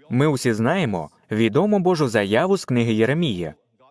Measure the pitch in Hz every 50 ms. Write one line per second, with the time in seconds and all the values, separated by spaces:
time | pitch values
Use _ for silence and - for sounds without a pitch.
0 | _ _ 110 123 143 156 147 123 - 127 113 104 113 123 165 196 180 123 101 87
1 | 78 71 - _ _ _ 113 107 113 113 101 139 185 208 214 202 175 180 185 156
2 | 151 127 107 113 104 98 104 117 160 185 196 185 - - 135 123 117 117 110 107
3 | 113 117 139 165 175 151 107 87 87 78 76 - _ _ _ _ _ _